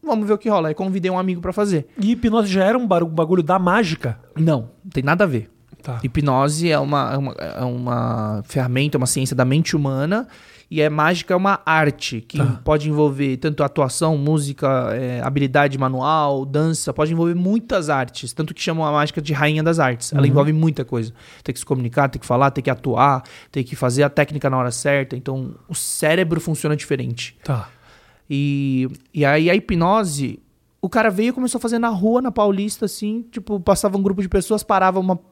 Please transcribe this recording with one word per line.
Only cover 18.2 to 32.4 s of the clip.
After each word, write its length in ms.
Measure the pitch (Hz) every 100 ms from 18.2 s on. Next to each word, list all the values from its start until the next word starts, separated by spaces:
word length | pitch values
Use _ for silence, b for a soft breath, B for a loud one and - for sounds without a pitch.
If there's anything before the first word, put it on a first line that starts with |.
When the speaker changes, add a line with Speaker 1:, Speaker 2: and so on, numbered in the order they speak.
| 120
Speaker 1:
tanto 200 | - 156
que 80 | 156
chamam 240 | - 160 156
a 60 |
mágica 300 | 147 147 -
de 100 | 147
rainha 320 | 143 151 156
das 160 | 156 165
artes. 320 | 135 120 -
Ela 120 | 143
Speaker 2:
Uhum. 40 | 131
Speaker 1:
envolve 240 | 135 143
muita 300 | 156 160 143
coisa. 300 | 127 123 113 - B B -
Tem 80 |
que 60 | 127
se 60 | -
comunicar, 440 | 131 120 123 139
tem 100 | 127
que 80 | -
falar, 240 | 123 139
tem 100 | 135
que 60 | 131
atuar, 540 | 127 - 113 139 131 B B B
tem 140 | 143
que 120 | 123 135
fazer 280 | 127 123
a 60 | 143
técnica 400 | - 143 147 139
na 80 | 131
hora 120 | 123
certa. 440 | 120 143 143 131 127
Então, 400 | 131 135 131 123 -
o 40 |
cérebro 680 | 160 - - 156 170 175 165
funciona 340 | 165 156 151 151
diferente. 640 | - 139 123 117 - _
Speaker 2:
Tá. 280 | - 127 B B B B B B _
Speaker 1:
E, 580 | 139 143 143 139 131 131 - _
e 120 | - 143
aí 240 | 151 165
a 60 | 196
hipnose, 840 | - 170 170 214 196 143 131 - _ _ _ _
o 80 | 185
cara 200 | 233 220
veio 200 | 185 233
e 40 |
começou 240 | 254 254 240
a 40 |
fazer 180 | 233 233
na 100 | 233
rua, 320 | 202 208 240
na 100 | 254
Paulista, 540 | 226